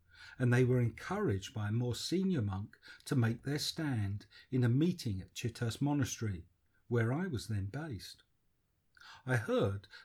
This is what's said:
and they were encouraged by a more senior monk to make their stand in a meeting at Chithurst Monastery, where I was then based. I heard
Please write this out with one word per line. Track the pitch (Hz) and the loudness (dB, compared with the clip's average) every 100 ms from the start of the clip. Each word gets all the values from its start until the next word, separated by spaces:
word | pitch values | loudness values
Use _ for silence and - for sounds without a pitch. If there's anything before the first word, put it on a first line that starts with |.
| _ - - - | _ -20 -14 0
and | 123 | 4
they | 120 123 | 6 6
were | 127 | 4
encouraged | 117 - - 202 185 95 - | 2 -2 -4 0 2 0 -2
by | 104 104 | -4 0
a | |
more | 113 123 110 | 0 0 -2
senior | - 180 190 165 | -2 0 2 2
monk | 101 95 110 - - - - | 0 -2 -6 -12 -20 -14 0
to | 127 | 2
make | 113 113 | 2 0
their | 135 151 | -4 -2
stand | - - 151 117 98 104 - - - | -4 -2 -2 0 -2 -4 -10 -20 -4
in | 131 120 | 2 4
a | |
meeting | 127 175 175 117 95 | 4 2 2 -4 -4
at | - | -6
Chithurst | - 117 - 117 - | -6 -6 -2 -4 0
Monastery, | 143 147 120 - 110 87 - _ _ _ - | 0 2 0 -2 -4 -4 -10 _ _ _ -2
where | 117 113 | 0 2
I | 143 190 | 0 -2
was | 113 - | -4 -4
then | 101 98 | -4 -4
based. | 139 160 95 - - _ _ _ _ _ _ _ _ - - 127 | -6 -8 -8 -10 -18 _ _ _ _ _ _ _ _ -20 -12 -2
I | 123 | -2
heard | 156 247 113 101 - - | 2 2 2 -2 -10 -20